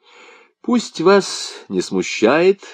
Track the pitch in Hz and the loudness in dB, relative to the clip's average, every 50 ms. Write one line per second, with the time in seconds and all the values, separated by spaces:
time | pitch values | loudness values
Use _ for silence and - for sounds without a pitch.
0 | _ _ - - - - - - _ _ _ _ - - 247 233 - - - - | _ _ -20 -20 -20 -20 -20 -20 _ _ _ _ -4 -2 -2 -2 -2 -4 -8 0
1 | 160 185 202 196 185 - - - - - - - - - 101 90 - - 98 92 | 2 4 4 4 2 0 -8 -12 -12 -14 -16 -18 -14 -6 -6 -6 -4 -2 -4 -4
2 | 87 - - - 107 110 143 160 175 190 196 - - - | -4 -4 -2 0 2 2 2 4 2 2 0 0 -8 -18